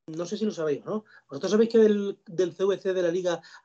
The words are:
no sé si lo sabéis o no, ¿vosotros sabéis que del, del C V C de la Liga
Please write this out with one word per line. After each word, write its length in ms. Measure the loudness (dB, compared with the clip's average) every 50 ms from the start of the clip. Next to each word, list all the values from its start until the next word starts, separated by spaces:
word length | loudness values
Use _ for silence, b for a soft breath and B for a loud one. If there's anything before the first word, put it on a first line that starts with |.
| -18
no 180 | -12 -10 -8 -8
sé 120 | -6 -6
si 80 | -4 -4
lo 60 | -4
sabéis 340 | -4 -2 -2 -2 -2 -4 -4
o 40 | -6
no, 160 | -8 -8 -8 b b b b b
¿vosotros 220 | -10 -6 -2 2
sabéis 180 | 4 4 4 4
que 100 | 6 6
del, 400 | 6 6 4 2 -2 -6 -8 -10 _
del 280 | -8 -2 -2 -2 -2 -2
C 100 | -2 0
V 140 | 0 0
C 160 | -2 -2 -4 -2
de 80 | 0
la 80 | 0 0
Liga 320 | 0 -2 -2 -2 -4 -4 B B B B